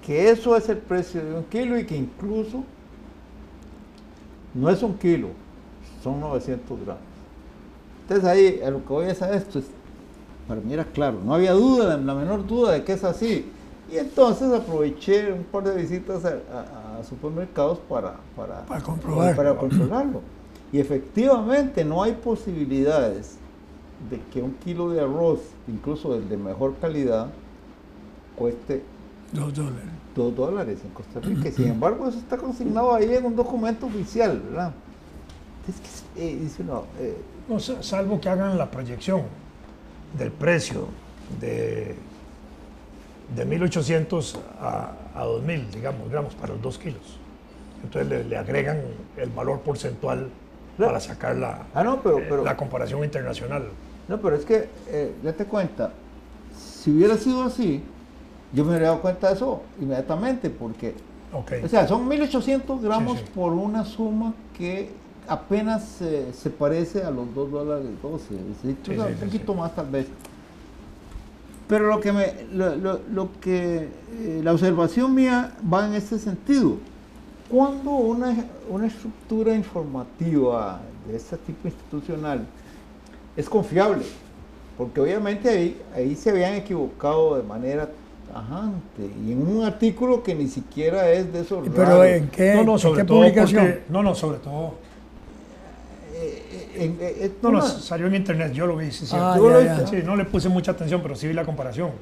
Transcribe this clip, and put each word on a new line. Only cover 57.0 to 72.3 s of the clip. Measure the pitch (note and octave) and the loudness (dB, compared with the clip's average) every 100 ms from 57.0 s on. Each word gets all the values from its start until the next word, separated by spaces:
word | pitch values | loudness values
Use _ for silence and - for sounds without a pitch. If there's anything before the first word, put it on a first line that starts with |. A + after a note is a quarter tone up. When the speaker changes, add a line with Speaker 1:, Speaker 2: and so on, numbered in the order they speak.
| G3 G#3+ | 6 6
Speaker 1:
sido | A#3 B3+ | 2 0
así, | B3+ B3 A3+ C#3+ - - - - - - - | 0 0 0 -2 -6 -18 -20 -20 -20 -20 -6
yo | C3 | 0
me | D3+ | 2
habría | E3+ D#3+ | 4 4
dado | D#3+ | 2
cuenta | F#3 F3+ F#3+ | 0 0 2
de | |
eso | F#3+ C4 - - - | 2 0 -4 -8 -8
inmediatamente, | C#3 C3 C3 D#3+ A#3 B3+ E3+ | -4 -4 -2 -2 -2 -2 -4
porque, | B2 A#2 A2 A#2 - - - - | -6 -10 -8 -8 -8 -16 -20 -10
Speaker 3:
Ok. | C#3+ A2+ B2 A#2 | -10 -6 -6 2
Speaker 1:
o | |
sea, | A3+ D3+ | 4 6
son | G#3+ B3 | 4 2
mil | D4 | 0
ochocientos | D4 C4+ - C4+ C4+ C4 | 2 0 2 0 0 -4
gramos | A3 A3 A#3 A#3 | 0 0 0 -2
Speaker 3:
Sí, | G#3+ | -6
sí. | - | -2
Speaker 1:
por | F3 | 0
una | E3+ G3+ G#3+ | 0 0 -2
suma | G#3+ - A3 G#3+ A3+ A3 - - | -4 -4 -2 0 -2 -6 -12 -8
que | F3 F#3+ G3+ - - - - | -6 -6 -8 -12 -20 -20 -6
apenas, | G3+ - G3+ A3 A3 - - | -6 0 0 2 -2 -4 -8
eh, | E3+ D3+ B2+ | -4 -2 -4
se | B2 D#3 | -6 -6
parece | - D3 E3 E3+ G3+ | 0 2 2 0 -2
a | F3+ | -2
los | B2+ A#2+ | -4 -6
dos | A2+ C#3 | -4 -4
dólares | C#3+ D3 D3 C3 G2+ | -4 -4 -4 -6 -8
doce, | C#3 D#3 - G2 | -8 -10 -8 -10
es | F#2+ G#2 | -10 -8
decir, | B2+ C3+ | -6 -6
Speaker 3:
Sí, | - | -6
Speaker 1:
o | G3+ | -4
sea, | G#3 | -2
Speaker 3:
sí, | |
Speaker 1:
un | E3+ | -4
Speaker 3:
sí, | G3+ | -4
Speaker 1:
poquito | G3+ - | -4 -2
Speaker 3:
sí. | F#3+ | -2
Speaker 1:
más | E3+ - | -2 -4
tal | C#3+ | -4
vez. | C3+ C3+ - - - - - - - - - - - - - - - - | -4 -4 -8 -18 -20 -20 -20 -20 -20 -20 -20 -16 -16 -16 -20 -20 -20 0
Pero | G#3+ G#3+ | 4 4
lo | G#3+ | 4
que | G#3 | 2
me, | G3+ G3 | 2 2